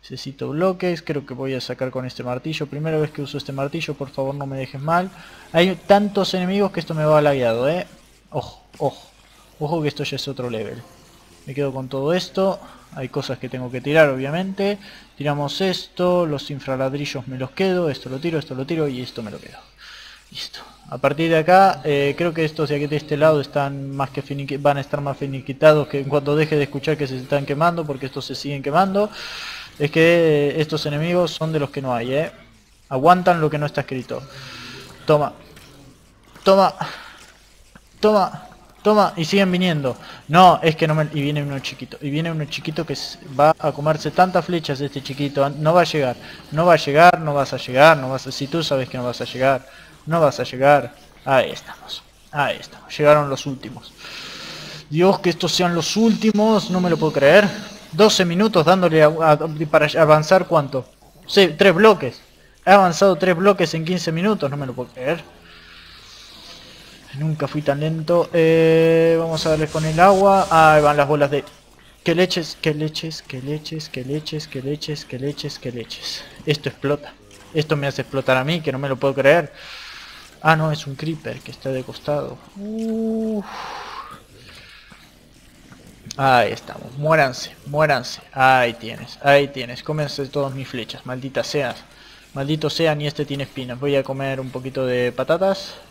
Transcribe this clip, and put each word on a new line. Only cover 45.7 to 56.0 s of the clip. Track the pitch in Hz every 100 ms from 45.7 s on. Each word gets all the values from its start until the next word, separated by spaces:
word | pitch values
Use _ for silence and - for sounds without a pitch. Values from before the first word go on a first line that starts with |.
va | 175
a | 165
llegar. | 160 131 120 - - -
No | 147 175
va |
a | 156
llegar, | - 143 170 165
no | 156
vas | 143 131
a | 127
llegar, | - 127 156 156
no | 131
vas | 131 -
a, |
si | - 139
tú | 170
sabes | 156 139 127
que | 131
no |
vas | 123 117
a | 120
llegar. | 123 131 131 - - - - -
No | 165
vas | 151 -
a |
llegar. | 127 127 139 143 - - - -
Ahí | - 135 90
estamos. | - - - - - _ _ _
Ahí | 147 131 -
estamos. | - - - -
Llegaron | 147 151 143
los | 135 -
últimos. | 131 110 127 - - - - - - - - - - -
Dios, | 151 185 196
que | 180
estos | 165 175
sean | - 180
los | 175 160
últimos. | 208